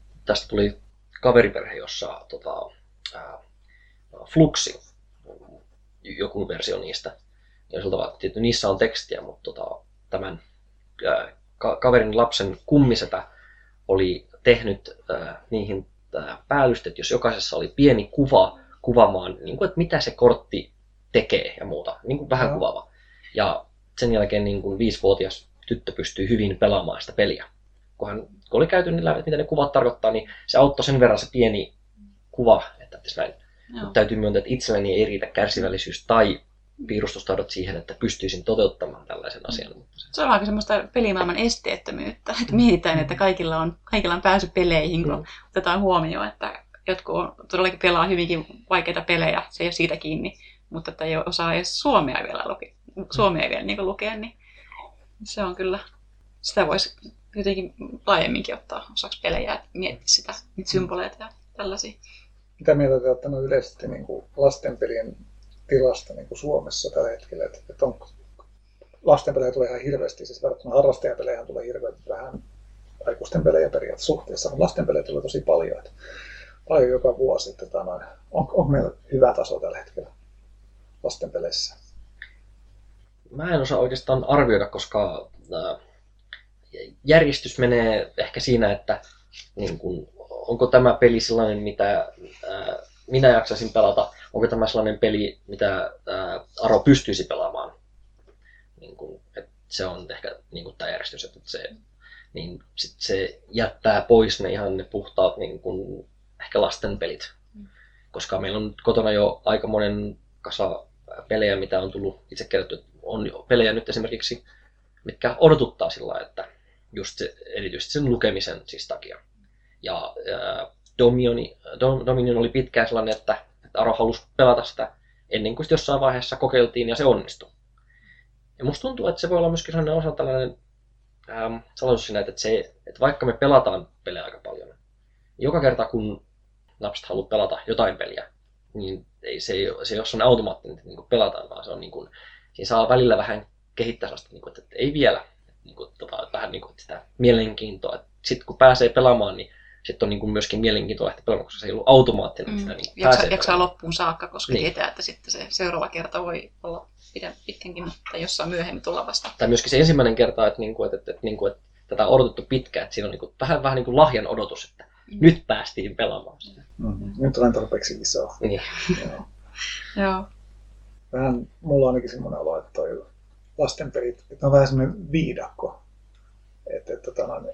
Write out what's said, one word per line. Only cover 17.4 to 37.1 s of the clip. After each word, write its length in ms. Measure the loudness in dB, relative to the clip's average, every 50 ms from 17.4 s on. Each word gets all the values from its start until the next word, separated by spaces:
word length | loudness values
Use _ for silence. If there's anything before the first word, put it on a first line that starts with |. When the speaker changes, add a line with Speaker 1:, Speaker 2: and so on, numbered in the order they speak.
| -4 -6 -4
Speaker 1:
oli 120 | -6 -6 -4
pieni 400 | 2 4 6 6 6 4 2 -2 -2
kuva 460 | 0 2 6 6 6 6 6 2 -6 -20 _ -20 -6 -4
kuvaamaan, 560 | 2 6 6 6 6 6 2 -4 -6 -10 -10 -10
niin 120 | -10 -4
kuin, 100 | -2 -2
että 120 | -2 0 -2
mitä 220 | 0 0 0 -2
se 100 | -2 -4
kortti 600 | 0 4 6 6 6 4 0 _ -8 -8 -8 -10 _ _ _ _ _ _ _ _ 2
tekee 440 | 2 2 2 0 -2 -2 -4 -10 -12
ja 60 | -10
muuta, 340 | -10 -8 -8 -8 -8 -10 -10 -6
niin 140 | -6 -6 -6
kuin 120 | -2 0
vähän 160 | 0 0 2
Speaker 2:
Joo. 80 | 0 0
Speaker 1:
kuvaava. 340 | -2 -2 -4 -4 -6 -10 -16 _ _ _ _ _ _ -20 -8 -2
Ja 320 | -2 0 0 -2 -4 -8 _ _ _ _ _ _ -2
sen 140 | 0 2 2
jälkeen 320 | 2 2 2 0 0 0
niin 180 | 0 -2 -4 -4
kuin 160 | -4 -2 0
viisivuotias 680 | 0 0 0 2 2 4 4 4 2 -2 -6 -8 -16 _ _ _ _
tyttö 260 | -6 -6 -6 -4 -6 -8
pystyi 360 | -6 -8 -8 -6 -4 0 0
hyvin 280 | 2 2 2 0 0
pelaamaan 440 | 2 2 2 2 2 0 -4 -6 -8
sitä 120 | -10 -6 -2
peliä. 320 | 0 0 0 0 -4 -8 -16 _ _ _ _ _ _ _ _ _ -10
Kun 100 | -10 -8
hän, 100 | -8 -8
kun 380 | -12 -14 -18 -20 -8 _ 2 4
oli 80 | 4
käyty 240 | 4 4 2 2 2 0
niillä, 180 | 0 0 0
että 140 | 0 0 -2
mitä 120 | -2 -2
ne 80 | -2 0
kuvat 280 | 0 2 2 2 2 4
tarkoittaa, 380 | 4 2 2 2 0 0 0
niin 200 | 0 0 -2 -6 -12 -14 -6
se 120 | 2 6 6
auttoi 260 | 6 6 4 2 0
sen 160 | 2 4 6
verran 180 | 6 6 6 4
se 80 | -2 -2 2
pieni 420 | 2 4 4 4 0 -4 -6 -10 _ _ _ _ -20 -20 -20 -20 _ _ _
kuva, 320 | -6 2 6 6 6 6 4 0 -12 -20
että 200 | -20 -20 -20 -16 -14 -10 -8
näin. 180 | -6 -6 -6 -8 -12 _ _ _ _ _ -18 -12
Speaker 3:
Joo. 100 | -10 -8
Speaker 1:
Mut 80 | 0 2
täytyy 240 | 2 2 2 2
myöntää, 220 | 0 0 0 0 0
että 120 | 0 -2 -4
itselleni 400 | -4 -2 -2 -2 0 0 0 2
ei 100 | 2 2
riitä 220 | 2 0 -4 -6
kärsivällisyys 800 | -4 -2 0 0 0 0 -2 -2 -2 -2 -4 -6 -8 -10 -6 -2
tai 340 | 2 4 6 6 4 2 -2 -8 _ _ _ _ _ _ -14 -8
piirustustaidot 640 | -6 -4 -4 -4 -4